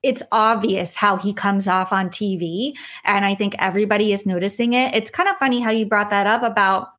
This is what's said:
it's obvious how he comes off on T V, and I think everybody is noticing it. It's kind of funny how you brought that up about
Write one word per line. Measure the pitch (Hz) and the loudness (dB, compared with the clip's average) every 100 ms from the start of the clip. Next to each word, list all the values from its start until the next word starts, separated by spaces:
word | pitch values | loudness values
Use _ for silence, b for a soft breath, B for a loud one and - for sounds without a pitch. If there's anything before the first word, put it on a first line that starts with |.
it's | 269 247 - | 0 -2 0
obvious | 214 220 226 214 190 175 - | 2 2 2 0 -2 -4 0
how | 208 190 | 2 2
he | 190 | -2
comes | 208 202 196 196 | -2 0 0 0
off | 185 185 | 0 0
on | 196 185 | 0 -2
T | - 208 190 | -4 -4 -2
V, | 170 175 269 277 B B - | -4 -4 -4 -6 B B 0
and | 202 | 2
I | 196 196 | 2 0
think | 202 - | -2 0
everybody | 190 190 208 208 214 | -2 0 2 2 2
is | 196 202 | 0 0
noticing | 180 196 196 240 | 0 -2 -2 0
it. | 247 254 | 2 2
It's | 220 220 | -2 -4
kind | - 381 | -2 0
of | 392 | 0
funny | 269 247 | 0 0
how | 233 | 0
you | 226 214 | 0 2
brought | 214 208 | 0 2
that | 202 202 | 0 2
up | 233 | 2
about | 240 214 196 190 - | 0 2 2 2 -4